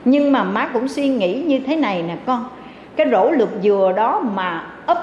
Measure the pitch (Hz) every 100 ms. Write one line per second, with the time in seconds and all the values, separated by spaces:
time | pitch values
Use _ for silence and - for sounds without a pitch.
0 | 240 285 285 269 190 208 285 247 269 277
1 | 277 254 180 226 330 269 269 320 240 180
2 | 170 165 - 247 233 - - - - -
3 | 302 208 226 311 196 - 202 196 190 190
4 | 226 403 269 196 180 165 - - - 349